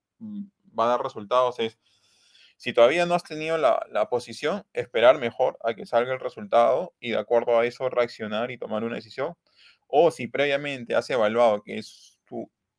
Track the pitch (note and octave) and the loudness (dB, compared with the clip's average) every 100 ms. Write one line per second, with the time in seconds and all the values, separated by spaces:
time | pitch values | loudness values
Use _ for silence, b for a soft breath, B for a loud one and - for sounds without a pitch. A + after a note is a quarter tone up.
0 | _ _ A2 G#2 G2+ _ G2 A2 A#2 B2 | _ _ -14 -12 -14 _ _ -2 0 0
1 | C3 A2+ G#2 B2 B2 A#2+ A2+ - b b | -4 -10 0 2 2 -2 -6 -8 b b
2 | b b b b b b B2+ A#2 A#2+ E3+ | b b b b b b -4 4 4 4
3 | F3 F3 - D#3 D#3 D#3+ C3+ G#2+ - G#2+ | 0 -2 -4 -10 -4 0 2 0 -2 -4
4 | G#2+ A#2+ - - D3 F#3+ - - A#2+ A2+ | -2 -2 -6 -6 -6 -6 -8 -8 -4 6
5 | A#2 D3 A#2+ - B2+ - A#2 G#2 G2+ A#2 | 6 6 0 0 -2 0 -6 -6 -2 -2
6 | B2 C3 B2+ A2+ G#2 A2+ A#2+ C3 F3+ _ | 0 -4 -8 -12 0 4 4 2 -4 _
7 | A#2+ G#2+ G#2 A#2+ A#2+ A#2 A#2+ - B2+ B2 | -4 -4 0 0 4 2 2 -2 -2 0
8 | A#2+ - G#2+ G#2+ B2 B2 A2 G#2+ A#2 A#2+ | -2 -4 -6 -4 -6 -8 -6 -6 -6 -8
9 | A2+ C3 D3+ E3+ b b b b _ C#3 | -12 -8 -8 -8 b b b b _ 4
10 | E3+ - A#2+ C3+ C#3+ C#3 D3 C3+ A#2 A2+ | 4 2 -6 -2 0 -2 -4 -10 -2 -2
11 | - C3 G#2+ A#2 A#2+ G#2 - G#2+ - - | 0 0 2 4 2 2 -4 -12 -12 -20
12 | - _ _ A#2+ A2+ _ _ | -20 _ _ -16 -16 _ _